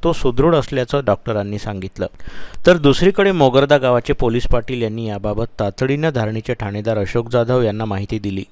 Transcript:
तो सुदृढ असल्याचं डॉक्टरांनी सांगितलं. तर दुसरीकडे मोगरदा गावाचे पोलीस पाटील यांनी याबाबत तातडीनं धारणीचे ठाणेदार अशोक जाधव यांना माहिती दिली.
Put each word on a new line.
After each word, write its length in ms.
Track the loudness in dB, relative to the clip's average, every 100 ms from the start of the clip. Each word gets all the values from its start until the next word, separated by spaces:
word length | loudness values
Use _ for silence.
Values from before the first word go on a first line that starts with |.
तो 80 | 0
सुदृढ 420 | 2 2 4 4
असल्याचं 460 | 4 0 -4 -2 -2
डॉक्टरांनी 540 | 0 0 0 -4 -4 -6
सांगितलं. 480 | -8 -8 -10 -6 -8 -6 -10 -8 -8 0 4
तर 100 | 6
दुसरीकडे 560 | 4 4 2 4 2
मोगरदा 460 | 4 4 4 4 2
गावाचे 340 | 4 0 0
पोलीस 340 | 0 2 2 2
पाटील 360 | 2 0 -4
यांनी 260 | -4 -4 -6
याबाबत 520 | -4 -4 -4 -6 -4
तातडीनं 500 | -6 -2 -2 0 -2
धारणीचे 440 | -2 -4 -4 -6
ठाणेदार 440 | -6 -4 -6 -4 -2
अशोक 300 | -2 -4 -2
जाधव 340 | 0 2 0
यांना 220 | 0 -2
माहिती 340 | -4 -4 -6 -6
दिली. 260 | -4 -6 -8